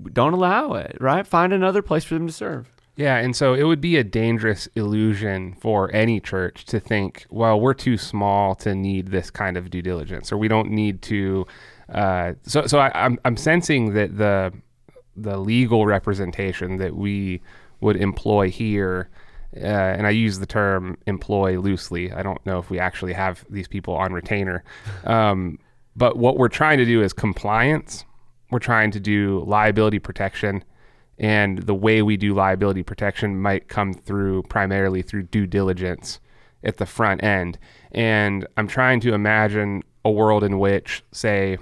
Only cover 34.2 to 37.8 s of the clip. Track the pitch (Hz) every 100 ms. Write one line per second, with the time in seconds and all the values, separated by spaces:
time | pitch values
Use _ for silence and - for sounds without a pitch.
34.2 | 98 95 - 110 98 98 98 92 92 101
35.2 | 90 107 95 98 95 90 92 87 - -
36.2 | - - - _ - - 101 - 110 95
37.2 | 107 98 87 90 - -